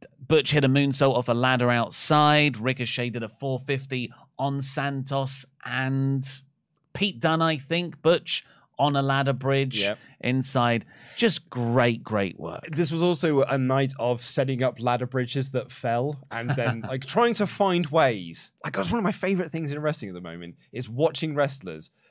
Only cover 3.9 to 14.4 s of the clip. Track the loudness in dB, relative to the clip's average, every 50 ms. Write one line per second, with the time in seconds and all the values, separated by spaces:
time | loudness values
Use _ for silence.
3.9 | -6 -6 -6 -8 -12 -20 -20 _ _ -4 -2 -2 -2 -2 -4 -4 -2 -2 -4 -4
4.9 | -4 -6 -4 -2 -2 -2 -2 -2 -6 -8 -10 -12 _ _ -8 -4 -2 -2 0 0
5.9 | 0 2 2 2 0 0 -2 -6 -8 -12 -16 _ _ _ _ _ _ _ _ _
6.9 | -4 -2 -2 -2 -2 -2 0 0 2 2 2 0 0 -2 -4 -4 -4 -4 -4 -6
7.9 | -8 0 2 4 4 4 0 -2 -4 -4 -6 _ _ _ _ _ _ 0 2 2
8.9 | 2 2 2 2 0 2 2 0 -2 0 0 0 0 2 0 0 -2 -2 -2 -2
9.9 | -2 -6 -12 -20 -14 _ -4 -2 0 0 -2 0 0 2 2 2 2 0 -2 -8
10.9 | -16 -20 -20 -12 -2 0 2 2 2 -2 -6 _ -6 -4 -2 2 4 4 4 4
11.9 | 2 -2 -4 -2 -2 0 0 -2 -4 -8 -10 -10 -10 -10 -10 -6 -2 -2 0 0
12.9 | 0 0 2 2 2 2 0 2 2 2 2 2 2 0 2 2 2 2 2 0
13.9 | -2 -2 -2 -2 -2 -2 -4 -2 -2 0